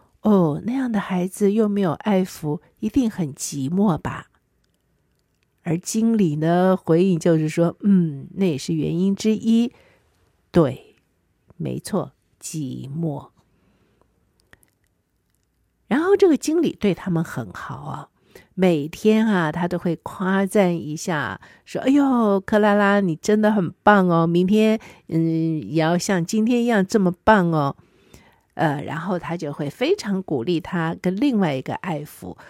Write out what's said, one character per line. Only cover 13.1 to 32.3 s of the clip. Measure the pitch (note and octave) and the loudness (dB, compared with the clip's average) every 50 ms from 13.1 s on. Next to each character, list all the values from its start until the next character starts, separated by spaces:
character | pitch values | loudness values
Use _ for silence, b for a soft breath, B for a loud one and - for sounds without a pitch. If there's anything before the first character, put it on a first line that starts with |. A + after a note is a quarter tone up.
| C#3+ C#3 - - _ _ _ _ _ _ _ _ _ _ _ _ _ _ _ _ _ _ _ _ _ _ _ _ - _ _ _ _ _ _ _ _ _ _ _ _ _ _ _ _ _ _ _ _ _ _ _ _ _ _ - | -6 -6 -12 -16 _ _ _ _ _ _ _ _ _ _ _ _ _ _ _ _ _ _ _ _ _ _ _ _ -20 _ _ _ _ _ _ _ _ _ _ _ _ _ _ _ _ _ _ _ _ _ _ _ _ _ _ -4
然 | G#3 C#4+ | -2 0
后 | E4 F#4 G4+ | 2 2 4
这 | G4 G4+ F4+ | 4 6 4
个 | D4 - | 4 2
经 | - - D#4 F4 | 0 -2 0 0
理 | D#4 G3 - - | 0 0 -2 0
对 | - G3+ E3 | 0 0 0
他 | - - F#3+ | 0 -4 -4
们 | E3+ E3 D#3+ | -2 -2 -2
很 | - - - A2+ F#2 | -4 -6 -10 -10 -10
好 | - - - - C#3 C#3 | -12 -14 -12 -12 -12 -12
啊， | C#3+ D3+ C#3 C#3+ D3 - _ b b b b b b b b | -10 -10 -12 -12 -14 -18 _ b b b b b b b b
每 | - F#3 F#3 E3+ D3+ C#3 D#3 | 0 2 2 2 2 -2 -6
天 | - - - G#3+ G#3+ A3 A3 A3+ | -8 0 2 4 4 4 4 2
啊， | G#3 F3+ E3 D#3 | 2 0 0 0
他 | D#3 E3 F3+ F3+ | -2 -2 -4 -4
都 | - E3+ | -4 -2
会 | - F3 D#3+ | -2 -2 -4
夸 | - - - - - F#3+ F#3 F#3+ F#3+ G3 | -4 -6 -14 -10 -6 -2 0 0 0 0
赞 | F#3+ - G#3+ G3 F3 F3 | 2 2 2 2 2 2
一 | E3 - D3+ D3+ | -2 -6 -8 -10
下， | D#3+ - - E3+ D3 B2+ G2+ F#2+ - B B B B B | -8 -6 -6 -4 -4 -4 -6 -8 -10 B B B B B
说 | - - - | -12 -10 -4
，“哎 | - C4 | 0 2
呦， | C#4 D4 C#4 C4+ C4 A#3+ A3+ G#3 G3 G3 | 4 4 4 4 2 2 2 2 2 0
克 | F#3+ - A3+ G#3 | 0 0 0 2
拉 | G#3 G#3 G3+ | 4 4 4
拉， | G#3 G3+ G3 G3+ G3+ | 4 4 4 2 2
你 | G3+ F3+ D#3 | 2 0 -2
真 | - - - G#3 G#3+ | -4 0 0 0 2
的 | G#3+ G#3+ | 4 2
很 | G#3+ G#3+ F3 D3 - _ | 2 2 0 -2 -4 _
棒 | - G#3 G#3 G3+ F#3 F3+ | 4 4 6 6 6 4
哦， | E3+ E3 E3 E3+ | 4 4 2 2
明 | E3+ F3 F#3 | 2 2 2
天， | F#3 G#3 G#3+ G#3+ A3 G#3+ A3+ B B B B B B | 2 4 4 4 2 2 0 B B B B B B
嗯， | E3 D#3+ E3 E3 E3 D#3+ D#3+ D#3+ D#3+ D#3 A2+ F#2+ | -2 -2 0 0 0 0 0 -2 -2 -4 -6 -4
也 | C#3+ E3 | -2 0
要 | D#3 D#3+ F3 F3 | 0 2 0 0
像 | - - G3+ F3 E3 | 0 0 0 -2 0
今 | - - A3 A3 | -2 -2 0 0
天 | A3+ B3 A#3+ A#3 | 2 2 0 2
一 | A#3+ | 2
样 | A#3 G3+ F#3 | 2 2 0
这 | F#3+ - A3 | 2 0 2
么 | F#3+ F3+ F3 _ - | 2 2 0 _ 2
棒 | - A3 G3+ F3 E3+ | 4 4 4 4 2
哦。” | E3 D#3 C#3+ C#3 - b b b b b b b b b b b b b b b - | 2 2 0 0 -2 b b b b b b b b b b b b b b b -6
呃， | - E3 D#3 C#3 D3 - | -2 -2 -2 -2 -2 -6
然 | - D#3 D#3+ | -8 -8 -8
后 | E3 F#3+ F#3+ F3 | -6 -4 -6 -4
他 | - - E3 | -4 -6 -8
就 | F3 E3 C#3+ | -6 -6 -8
会 | D3+ - D#3 C#3+ | -6 -6 -6 -8
非 | - - B3+ D#4 G4+ | -6 -4 -2 -2 -2
常 | G#4 - G#3 G3 F#3+ | -2 -2 -4 -4 -4
鼓 | F3+ - D#3+ B2+ A#2 | -4 -4 -4 -4 -2
励 | F3+ F3 D#3 | -2 -2 -4
他 | - - - F3 D#3+ D#3+ F3 - | -4 -4 -6 -4 -4 -4 -4 -4
跟 | - F3+ F#3 | -4 -4 -2
另 | G3+ C#4 D4 B3 G#3 | 0 0 0 2 2
外 | G3 D#3 C#3 | 0 0 0
一 | C3 | -4
个 | - - B2 | -6 -6 -8
爱 | - - F#3 E3 C#3+ D3 | -8 -6 -8 -8 -8 -10
福， | - - - - - | -12 -16 -16 -16 -16